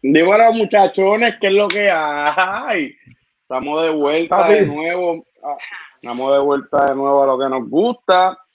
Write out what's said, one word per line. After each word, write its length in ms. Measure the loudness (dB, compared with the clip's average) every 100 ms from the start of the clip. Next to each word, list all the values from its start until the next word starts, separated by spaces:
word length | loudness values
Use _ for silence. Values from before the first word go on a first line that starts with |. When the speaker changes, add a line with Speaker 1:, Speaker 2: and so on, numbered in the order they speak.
| 2
Speaker 1:
Dímelo, 380 | 2 4 4 4
muchachones, 840 | 2 0 2 2 2 0 2 -2 -2
¿qué 80 | 0
es 60 |
lo 120 | 2 0
que 240 | 0 0
hay? 1040 | 0 -2 -2 -2 -2 -4 -4 -6 -6 -6 _ _ _ _ _
Estamos 400 | _ -8 -4 -2
de 80 | -2
vuelta 460 | 0 0 0 0 0
Speaker 2:
Papi. 160 | 4
Speaker 1:
de 120 | 4 2
nuevo. 600 | -2 -6 -4 -4 -4 -10 _
Ah, 140 | -12 -12 -14 -20 -20 _
estamos 360 | -12 -6 0
de 60 | 2
vuelta 480 | 2 -2 -2 0 0
de 80 |
nuevo 300 | 0 0 2
a 20 | 2
lo 100 | 0
que 120 | -2
nos 200 | -4 -2
gusta. 680 | 0 0 -2 0 2 2 -2 _